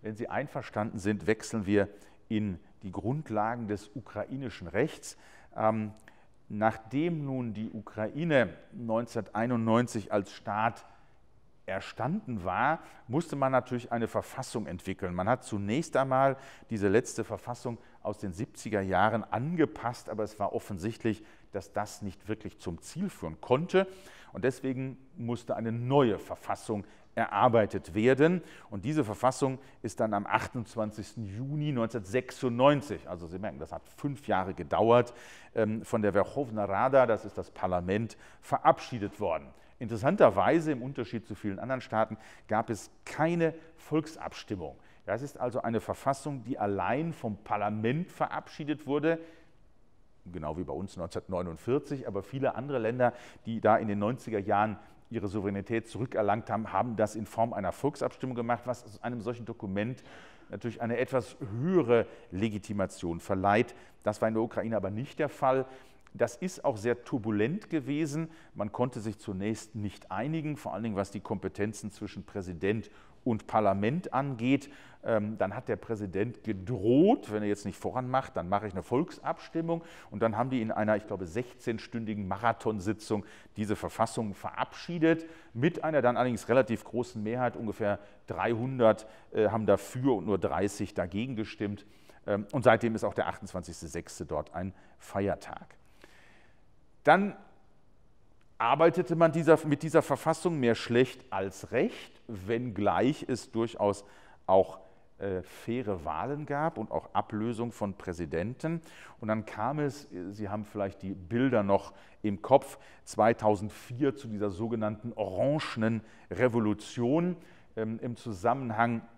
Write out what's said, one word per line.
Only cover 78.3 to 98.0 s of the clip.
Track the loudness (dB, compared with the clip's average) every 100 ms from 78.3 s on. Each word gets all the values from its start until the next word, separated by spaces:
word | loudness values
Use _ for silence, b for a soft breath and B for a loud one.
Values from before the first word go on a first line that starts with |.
| -6
dann | -2
mache | -2 -2
ich |
eine | -8
Volksabstimmung. | -2 0 0 -6 -8 -8 -6 -6 -2 -4 -6 B B
Und | -2
dann | 0 0
haben | 0
die | 0
in | -2
einer, | 0 2 2
ich | 0
glaube, | -8 -4
sechzehnstündigen | -4 -6 -6 -6 -6 -6 -8 -4 -4 -4
Marathonsitzung | 0 2 2 -2 -2 -2 -4 0 -2 -2 B B -6
diese | -2
Verfassung | -2 -2 0 0 0 -6
verabschiedet, | -6 -10 -6 -6 -6 -8 2 4 4 0 B B
mit | 0 0 0
einer | 2 4
dann | 4 4
allerdings | 2 0 2
relativ | 4 4 0
großen | -2 -4 -4 -4
Mehrheit, | -4 0 -2 -2
ungefähr | -6 -2 -2 -2 B B -10
dreihundert, | -2 0 0 -2 6 6 6 0 B B
äh, | 2 2
haben | 4 4
dafür | 4 4 0 2
und | 2 2
nur | 0
dreißig | 2 0 0 -2 -6
dagegen | -4 -2 -2 -4
gestimmt. | -4 -6 -4 -4 -4 -10 B B B -2
Ähm, | -2 0
und | 4
seitdem | 6 8 4
ist | 0
auch | -2
der | 0 -2
achtundzwanzigste | -2 -8 -8 -8 -12 -8
sechste | -8 -10 -12 -6
dort | -6 -6
ein | -6 -8 -10 b b
Feiertag. | -8 -2 0 -2 -6 -14 -16 -20 b b b b b b b b b -20 -20 -2
Dann | 6 6 6 -4 -18 -20 -20 -20 -20 -20